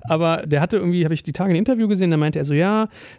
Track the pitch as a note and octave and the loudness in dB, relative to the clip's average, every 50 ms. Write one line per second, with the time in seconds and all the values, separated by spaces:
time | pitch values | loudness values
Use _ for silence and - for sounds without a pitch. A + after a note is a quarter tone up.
0 | - - D#3+ D#3+ E3+ E3 E3 - - D#3 D3 C#3+ D#3+ F3+ A3+ G3+ F#3 F3 F3 F3+ | -4 -2 -2 0 2 0 0 -2 -2 0 0 0 0 0 0 -2 0 0 0 0
1 | E3 D#3 E3 D3+ - - C#3+ - F#3 G3 F3 E3 G#3+ C4 C4 A3+ A3+ G3+ G#3 F#3 | 0 0 -2 -4 -6 -8 -6 -4 0 0 2 2 2 0 2 2 2 0 0 0
2 | F#3+ F3 D#3+ D#3 D3+ D3+ D3+ D#3 C#3+ C#3+ D3 D3 E3+ G3 G#3+ G#3+ A3 G#3+ - - | 2 2 2 2 0 0 -2 -2 -2 0 0 0 2 2 2 0 -2 -2 -6 -14
3 | - - - | -20 -20 -20